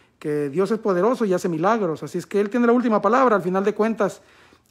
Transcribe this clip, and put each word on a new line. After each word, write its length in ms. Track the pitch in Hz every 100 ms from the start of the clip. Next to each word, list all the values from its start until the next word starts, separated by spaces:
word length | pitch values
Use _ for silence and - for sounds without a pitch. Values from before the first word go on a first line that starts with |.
| _ _
que 320 | 156 147 147
Dios 220 | 139 190
es 80 | 220
poderoso 440 | 220 180 202 254
y 100 | 214
hace 140 | 180 185
milagros. 540 | 160 180 226 185 151
Así 160 | 147 185
es 80 | -
que 140 | 202
Él 100 | 208
tiene 160 | 240 240
la 80 |
última 260 | 240 240 208
palabra. 360 | 196 240 254 208
Al 80 |
final 200 | 170 180
de 120 | 202 208
cuentas, 480 | 220 220 196 - _ _ - _ _